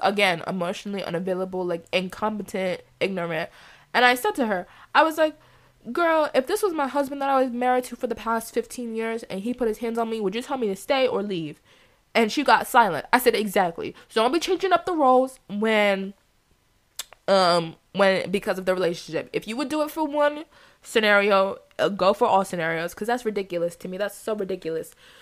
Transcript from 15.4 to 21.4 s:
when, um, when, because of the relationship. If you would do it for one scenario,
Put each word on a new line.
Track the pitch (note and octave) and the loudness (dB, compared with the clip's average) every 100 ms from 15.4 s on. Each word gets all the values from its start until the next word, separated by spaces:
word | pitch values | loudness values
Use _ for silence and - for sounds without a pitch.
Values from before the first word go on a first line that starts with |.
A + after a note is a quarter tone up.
| - | -10
when, | G3+ A3 G#3+ G#3 G3 G3 - _ _ _ _ _ _ _ - - - - | -2 2 4 4 2 -4 -12 _ _ _ _ _ _ _ -18 -18 -8 2
um, | F#3+ F3+ F3 E3 - _ | 4 4 4 0 -8 _
when, | F#3 G3 F#3+ - | 2 4 4 0
because | G3 - F#3 | -2 -2 -2
of | F#3 | -2
the | |
relationship. | F#3 F3 B3 - D#3 - | 0 0 -4 -6 -6 -6
If | - F#3+ | -6 -6
you | A#3 | -6
would | C#4+ | -4
do | D4+ | -2
it | D4+ | -2
for | D#4 | -2
one | D#4 D4 D4 D4 E4 _ - _ | -2 0 0 0 -10 _ -20 _
scenario, | - A#3 G#3+ G3+ G3+ G3 | -4 0 4 4 6 4